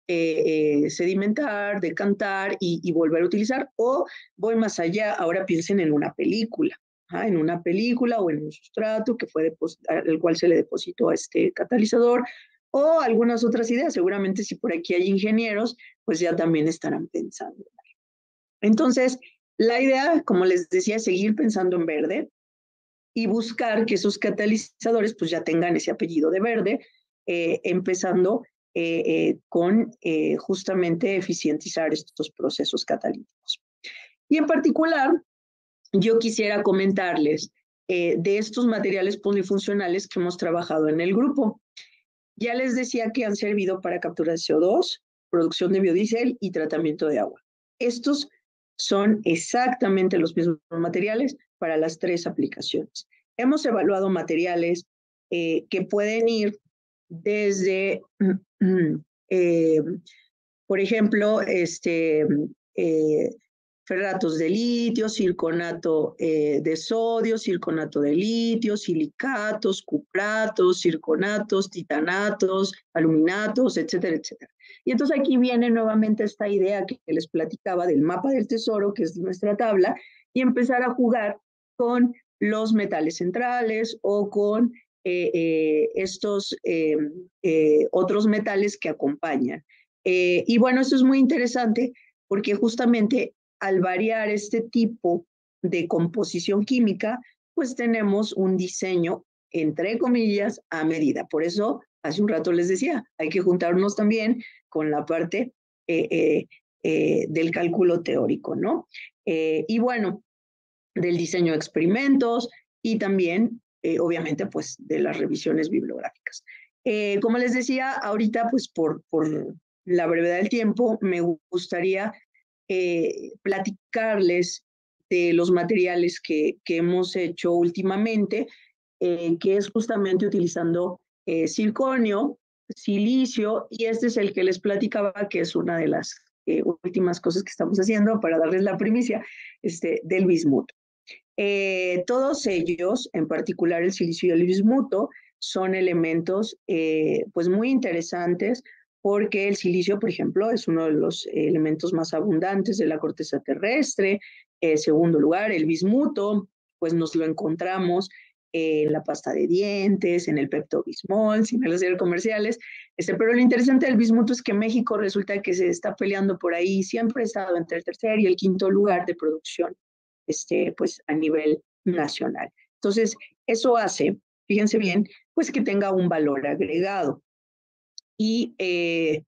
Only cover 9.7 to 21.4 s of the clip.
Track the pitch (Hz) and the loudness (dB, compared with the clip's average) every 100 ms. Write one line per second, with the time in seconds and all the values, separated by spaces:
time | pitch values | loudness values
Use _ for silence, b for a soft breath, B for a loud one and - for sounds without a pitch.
9.7 | - - 160 - 160 170 165 - 165 156 | -6 -4 -2 0 0 0 2 4 4 2
10.7 | 165 175 - 170 160 - - 160 - - | -4 -8 -2 0 0 -2 0 0 -2 0
11.7 | 247 214 233 240 247 247 B B B _ | 2 2 4 4 2 -2 B B B _
12.7 | 269 302 330 254 220 233 233 233 226 226 | 0 2 4 2 2 2 2 2 2 0
13.7 | 240 302 208 180 202 190 190 202 180 240 | 0 0 0 -2 0 -2 -2 -6 -6 -4
14.7 | 170 170 175 190 196 208 220 226 208 233 | -4 -2 0 2 2 2 2 0 -2 -2
15.7 | - B _ - 160 170 170 165 160 156 | -6 B _ -4 0 0 0 2 2 2
16.7 | 160 160 160 170 165 - - - 262 - | -2 -4 -6 -6 -8 -8 -10 -14 -14 -20
17.7 | _ b _ _ _ _ _ _ _ 208 | _ b _ _ _ _ _ _ _ 2
18.7 | 220 254 262 254 254 B B _ - 220 | 4 4 4 2 0 B B _ 0 2
19.7 | 233 269 262 285 320 - 185 185 180 175 | 4 4 4 4 2 2 2 4 2 2
20.7 | 185 196 220 208 185 214 214 | 0 0 -2 0 0 0 2